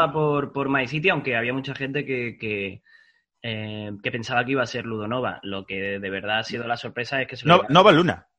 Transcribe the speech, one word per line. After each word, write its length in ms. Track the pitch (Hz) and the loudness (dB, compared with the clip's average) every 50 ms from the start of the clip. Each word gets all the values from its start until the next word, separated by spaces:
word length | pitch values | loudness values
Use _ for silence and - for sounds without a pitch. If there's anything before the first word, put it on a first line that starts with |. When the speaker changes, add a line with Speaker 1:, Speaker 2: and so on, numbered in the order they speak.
| 165 | 4
Speaker 1:
¿verdad? 60 | 151 | 4
Speaker 2:
por, 400 | 143 156 151 147 147 143 143 135 | 2 2 2 2 2 2 0 -2
por 160 | - 139 139 135 | -2 -2 0 2
My 180 | 139 135 127 | 2 0 0
City, 220 | 120 147 156 156 - | -2 -4 0 2 2
aunque 280 | 175 143 143 139 120 | 2 2 0 0 0
había 160 | 113 117 123 | 0 0 0
mucha 220 | 131 135 135 143 131 | -2 -4 -4 -6 -6
gente 300 | - 139 131 135 147 127 | -6 -6 -4 -4 -4 -4
que, 320 | 135 131 123 120 117 - - | -2 -4 -4 -4 -6 -8 -8
que, 440 | 113 110 104 101 98 95 95 110 - _ - _ _ _ _ _ _ _ _ _ | -6 -6 -4 -4 -4 -6 -8 -12 -18 _ -20 _ _ _ _ _ _ _ _ _
eh, 480 | - 117 110 107 107 107 107 107 104 104 104 101 | -10 -8 -8 -8 -8 -8 -8 -8 -10 -10 -10 -8
que 80 | - 113 | -6 -6
pensaba 320 | 120 117 113 120 131 120 123 | -6 -6 -6 -2 0 0 0
que 80 | 127 | 2
iba 100 | 139 135 | 0 0
a 40 | 120 | 0
ser 180 | 113 - 120 113 | -2 -4 -6 -6
Ludonova. 560 | 117 110 107 107 107 120 131 123 101 87 - | -6 -6 -6 -4 -4 -2 -2 -2 -4 -6 -6
Lo 240 | - 98 98 95 95 | -10 -8 -8 -8 -8
que 320 | - 95 95 98 101 101 98 | -8 -6 -6 -4 -4 -6 -6
de 120 | 101 95 | -6 -6
verdad 280 | 95 95 95 104 107 113 | -6 -6 -4 -2 -2 -2
ha 60 | 113 | -2
sido 220 | - 123 120 117 117 | -4 -8 -8 -4 -4
la 80 | 120 | -4
sorpresa 440 | - - 117 - 120 117 - 139 135 | -4 -6 -8 -6 -6 -6 -4 -4 -4
es 60 | 127 - | -4 -4
que 80 | 127 | -8
se 100 | - - | -2 4
lo 20 | 151 | 6
Speaker 3:
No-, 80 | 175 185 | 6 6
Speaker 2:
llevaron. 120 | - - 143 | 6 6 6
Speaker 3:
Nova 180 | 175 190 208 | 8 10 10
Luna. 340 | 170 156 185 143 90 - - _ _ | 8 8 6 4 0 -4 -8 _ _